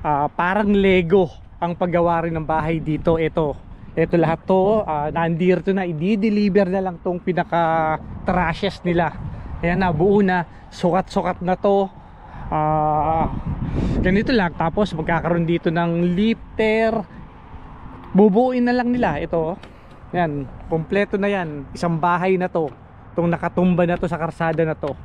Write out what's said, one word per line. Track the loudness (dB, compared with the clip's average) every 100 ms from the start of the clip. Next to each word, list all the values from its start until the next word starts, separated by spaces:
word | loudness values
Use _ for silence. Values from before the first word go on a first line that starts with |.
Ah, | 0 0 0
parang | 0 0 2 2
Lego | 4 6 4 4 2 2 -4 -20 -6
ang | -6
paggawa | -2 0 2 2 0 -2
rin |
ng | -4
bahay | -2 -2 0 -2
dito. | -2 -2 0 2
Ito, | 0 0 -2 -4 -14 -18 -8
ito | -2 2
lahat | 2 2 0
to, | 2 2 4 2
ah, | 0 -2 -2
nandito | -2 0 2 2 2 2
na, | -2 -2
i-deliver | -2 -2 0 2 2 2 4 2
na | 0
lang | -4 -4
tong | -4 -4
pinaka-trashes | -2 -2 0 0 2 2 0 -2 -6 -8 -2 0 0 -2 -4 -4
nila. | -2 0 0 -4 -12 -12 -12 -4
Ayan | -2 0
na, | 0
buo | 2 4 4
na, | 4 2 -2 -12 -18
sukat-sukat | -2 0 0 0 -2 -2 -4
na | -2 0
to. | 2 2 0 -6 -20 -20 -18 -12 -4
Ah, | 0 2 2 2 2 0 0 -2 -4 -6 -4 -4 -2 0 0
ganito | 2 2 2
lang. | 2 0
Tapos | -2 -2 0 -2
magkakaroon | -2 0 0 0 0 0
dito | 0 0
ng | 0 0 0 0
lifter. | 2 0 -2 -6 -2 0 2 2 0 -6 -16 -18 -20 -18 -18 -18 -16 -16 -16 0
Bubuuin | 6 6 6 2 2
na | 2 2
lang | 0
nila | 0 0 0
ito. | -2 -2 -2 -6 -12 -20 -20 -20 -6
Ayan, | -2 0 -2 -8 -12 -4
kompleto | -4 0 -2 0 0
na | 0
yan. | -2 -4 -8 -12
Isang | -4 -2 0
bahay | 2 2 2 0
na | 0
to. | -2 -4 -6 -20 -20 -8
Itong | -2 0
nakatumba | 0 -2 2 2 4 2
na | 0
to |
sa | -2 -2
karsada | -6 -2 -2 0
na | 0 -2
to. | -6 -8